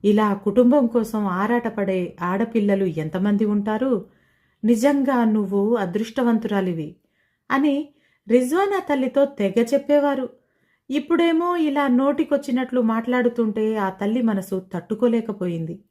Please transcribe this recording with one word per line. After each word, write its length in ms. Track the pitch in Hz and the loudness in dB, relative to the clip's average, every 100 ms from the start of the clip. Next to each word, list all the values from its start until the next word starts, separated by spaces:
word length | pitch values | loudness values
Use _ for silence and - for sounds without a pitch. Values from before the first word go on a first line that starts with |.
ఇలా 300 | 202 208 214 | 4 2 2
కుటుంబం 520 | 196 202 202 247 285 240 | 0 0 4 4 4 2
కోసం 400 | 240 226 220 202 | 0 -2 -4 -2
ఆరాటపడే 880 | 180 208 240 233 220 196 185 175 - | -2 0 0 -2 -4 -2 -2 -4 -6
ఆడపిల్లలు 640 | 175 190 233 226 202 196 | -4 -2 -2 0 0 2
ఎంతమంది 600 | 190 156 156 185 202 208 | 0 -2 -6 -2 0 0
ఉంటారు? 640 | 214 208 202 214 262 226 - _ _ _ _ _ | 0 0 -2 -2 0 -2 -4 _ _ _ _ _
నిజంగా 600 | 214 233 262 285 269 254 | 0 2 4 2 2 2
నువ్వు 500 | 233 214 196 196 202 | 2 2 0 0 0
అదృష్టవంతురాలివి" 1200 | 233 190 190 226 - 240 226 220 202 185 165 151 - _ _ _ _ _ | 0 -2 -4 -4 -2 0 0 0 -2 -2 -4 -8 -12 _ _ _ _ _
అని 380 | 269 294 277 302 _ _ _ - | 0 0 0 -4 _ _ _ 2
రిజ్వానా 500 | 233 254 320 403 392 | 2 4 0 0 -2
తల్లితో 460 | 381 285 254 277 | -2 -2 0 0
తెగ 380 | 277 - 202 190 | 0 0 -2 0
చెప్పేవారు. 680 | 233 277 277 294 285 277 247 - _ _ _ _ _ | 0 0 2 2 2 -2 -6 -12 _ _ _ _ _
ఇప్పుడేమో 680 | 269 - 339 339 320 349 349 | -6 -2 0 2 2 0 0
ఇలా 320 | 311 285 277 | 0 0 2
నోటికొచ్చినట్లు 920 | 247 269 285 311 285 277 247 254 247 | 2 2 0 0 0 0 -2 -2 0
మాట్లాడుతుంటే 960 | 226 226 226 254 240 240 220 208 220 220 | 0 0 0 0 0 0 -2 0 -2 -2
ఆ 140 | 190 | -4
తల్లి 320 | 185 202 233 | -2 -2 0
మనసు 400 | 226 208 185 190 185 | 0 -2 -4 -8 -6
తట్టుకోలేకపోయింది. 1040 | 175 - 220 247 233 220 202 180 165 160 165 _ | -10 -6 -2 0 0 -2 -6 -4 -4 -8 -10 _